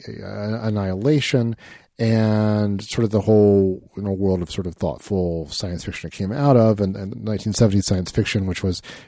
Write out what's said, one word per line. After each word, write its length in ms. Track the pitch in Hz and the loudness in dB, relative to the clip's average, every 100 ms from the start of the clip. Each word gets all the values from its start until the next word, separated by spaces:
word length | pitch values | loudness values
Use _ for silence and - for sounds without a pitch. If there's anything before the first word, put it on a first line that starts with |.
| - | -16
uh, 520 | - 98 101 104 113 | -14 -12 -8 -6 -4
Annihilation 920 | 110 104 95 92 120 151 - 131 117 113 - - _ - | -2 -2 -2 -2 0 2 2 0 -2 -4 -12 -20 _ -4
and 840 | 113 113 110 107 107 107 104 98 | 0 2 2 2 2 0 0 -2
sort 220 | - - 113 | -4 -2 0
of 60 | |
the 100 | 104 | 2
whole, 580 | 98 110 104 101 95 92 - - | 4 6 6 6 4 0 -8 -10
you 60 | |
know, 100 | 101 | -6
world 300 | 95 98 92 | -2 0 0
of 100 | 85 | -2
sort 140 | - 90 | -6 -8
of 100 | 82 | -4
thoughtful 720 | 87 62 - 98 87 82 76 | -6 -6 -4 -2 -2 -4 -6
science 360 | - 95 85 - | -8 -6 -8 -8
fiction 220 | - 82 | -10 -12
it 60 | |
came 180 | - 95 | -8 -6
out 260 | 135 143 127 | 0 4 6
of, 220 | 110 104 | 6 4
and, 140 | 98 101 | 0 -4
and 280 | 98 - | -8 -8
nineteen 300 | 107 104 110 | -6 -4 -2
seventies 320 | 98 113 101 - | 2 4 4 2
science 260 | 95 87 | -2 -2
fiction, 340 | - 104 107 95 | -2 -2 -2 -4
which 160 | 90 | -2
was, 180 | 95 90 - - | -4 -4 -8 -20